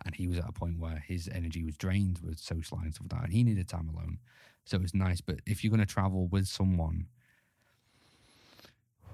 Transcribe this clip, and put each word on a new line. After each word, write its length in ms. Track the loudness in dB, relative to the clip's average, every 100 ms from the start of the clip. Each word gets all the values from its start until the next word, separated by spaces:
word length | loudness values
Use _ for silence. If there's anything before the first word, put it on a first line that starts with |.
And 100 | -10
he 120 | -4 -2
was 120 | 0
at 100 | -2
a 40 |
point 260 | -4 -4 -2
where 200 | -4 -6
his 300 | -4 -6 -4
energy 340 | -4 -4 -2
was 120 | -4 -2
drained 420 | 0 2 2 0
with 160 | -4 -8
socializing 480 | -4 -4 -4 -4 -6
and 80 |
stuff 120 | -6 -6
like 100 | -4
that, 40 |
and 80 | 0
he 120 | 4
needed 240 | 4 4 0
time 200 | -4 -4
alone. 280 | -4 -6 -8 -12 -20 -20 _
So 140 | -2 0
it 40 |
was 120 | 2
nice. 260 | 2 2 2
But 200 | -2 -4 -4
if 160 | 0
you're 80 | 2
gonna 160 | 4 4
travel 400 | 2 2 2 2
with 220 | 2 2
someone, 580 | 2 4 4 2 0 -4 -10 _ _ _ _ _ _ _ _ _ _ _ _ -20 -20 -20 _ _ _ -18